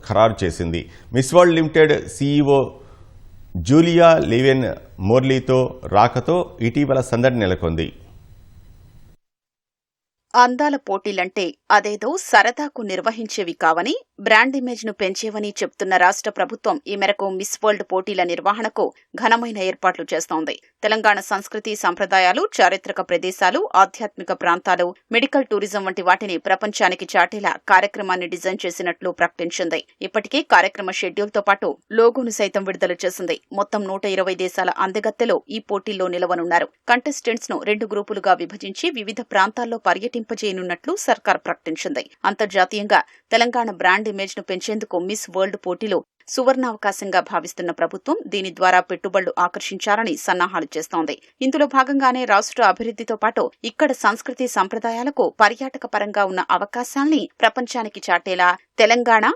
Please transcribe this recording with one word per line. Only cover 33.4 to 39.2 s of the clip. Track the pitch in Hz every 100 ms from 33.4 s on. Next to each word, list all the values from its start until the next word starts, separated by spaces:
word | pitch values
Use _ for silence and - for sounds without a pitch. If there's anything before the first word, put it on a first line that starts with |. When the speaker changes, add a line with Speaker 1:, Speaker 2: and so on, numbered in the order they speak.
| _
Speaker 2:
మొత్తం | 196 202 208
నూట | 196 196 208
ఇరవై | 190 185 185
దేశాల | 185 190 180 -
అందగత్తెలో | 190 196 214 - 240 180 _
ఈ | 214
పోటీల్లో | - 202 196 202 185
నిలవనున్నారు. | 175 180 175 170 170 151 _ -
కంటెస్టెంట్స్‌ను | 247 294 277 240 233 - 208
రెండు | - 214 214
గ్రూపులుగా | 202 208 202 190
విభజించి | 180 170 202 202 196 359
వివిధ | 269 208 220